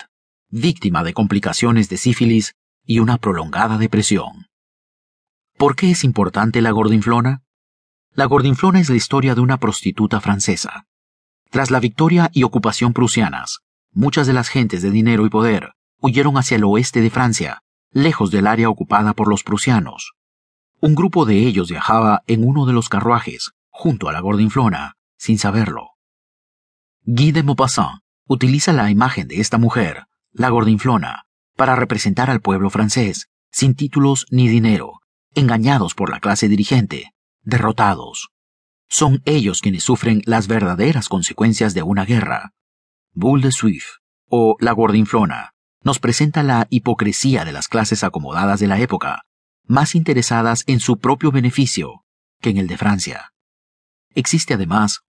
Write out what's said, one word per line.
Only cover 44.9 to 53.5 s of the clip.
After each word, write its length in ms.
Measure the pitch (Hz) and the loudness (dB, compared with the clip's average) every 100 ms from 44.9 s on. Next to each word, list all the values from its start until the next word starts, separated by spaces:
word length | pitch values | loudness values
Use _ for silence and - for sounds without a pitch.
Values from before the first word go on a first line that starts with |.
| 107 107 117 95 65 - _ _ _ | 2 2 2 0 -4 -12 _ _ _
nos 160 | 135 135 | -4 -2
presenta 440 | 117 120 151 156 | -2 0 0 0
la 240 | 143 120 113 | 0 0 0
hipocresía 760 | 123 123 117 104 - 135 127 80 | -2 -2 -2 -2 -2 -2 -2 -4
de 60 | |
las 140 | 71 - | -10 -4
clases 360 | 113 104 110 | -2 -2 -2
acomodadas 560 | 95 82 69 80 98 98 | -4 -6 -8 -4 -2 0
de 80 | 101 | 0
la 120 | 98 | 0
época, 440 | 123 92 71 - - _ _ _ - | -2 -4 -6 -8 -14 _ _ _ 0
más 300 | 131 151 170 | 2 2 0
interesadas 680 | 160 131 117 117 113 117 - | 0 0 0 0 0 -2 0
en 140 | 127 | -2
su 160 | - 117 | 0 0
propio 340 | 123 135 156 | 0 0 0
beneficio 720 | 135 123 131 127 - 71 - _ _ _ _ | 2 0 0 -2 -2 -8 -14 _ _ _ _
que 80 | 117 | -2
en 80 | 98 | -2
el 100 | 92 | -2
de 100 | 87 | -2
Francia. 540 | 101 101 76 64 - _ _ | -2 -2 -4 -12 -18 _ _